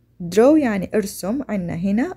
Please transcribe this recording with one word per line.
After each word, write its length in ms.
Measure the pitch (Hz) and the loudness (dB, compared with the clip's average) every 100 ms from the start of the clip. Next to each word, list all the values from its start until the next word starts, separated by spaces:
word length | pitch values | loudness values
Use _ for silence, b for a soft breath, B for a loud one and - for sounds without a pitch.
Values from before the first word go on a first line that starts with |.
| _ - 170 180 | _ -12 -2 4
draw 220 | 254 311 | 6 6
يعني 340 | 254 202 175 214 | 2 -2 -2 -2
ارسم. 460 | 202 - 180 269 - | -4 -8 -6 -6 -4
عندنا 260 | 208 175 160 | -6 -4 -4
هنا 400 | 196 208 330 | -2 0 -2